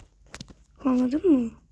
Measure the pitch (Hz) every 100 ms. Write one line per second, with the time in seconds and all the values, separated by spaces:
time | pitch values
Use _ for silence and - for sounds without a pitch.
0 | - _ _ - - - _ - 277 254
1 | 254 285 392 277 226 - _